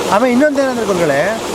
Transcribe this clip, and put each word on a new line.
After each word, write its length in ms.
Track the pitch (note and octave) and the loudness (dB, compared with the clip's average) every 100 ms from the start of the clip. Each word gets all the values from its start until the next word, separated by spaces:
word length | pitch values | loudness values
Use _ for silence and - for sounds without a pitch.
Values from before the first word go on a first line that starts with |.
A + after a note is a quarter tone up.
| - | -2
ಆಮೇಲೆ 220 | G3 B3+ | 0 2
ಇನ್ನೊಂದೇನಂದ್ರೆ 520 | A#3+ D4+ C#4+ C4+ B3 G3+ | 2 2 2 -2 -2 -2
ಗುರುಗಳೇ, 560 | F3+ E3 C#3 F3 A3+ - | 0 0 0 0 -4 -6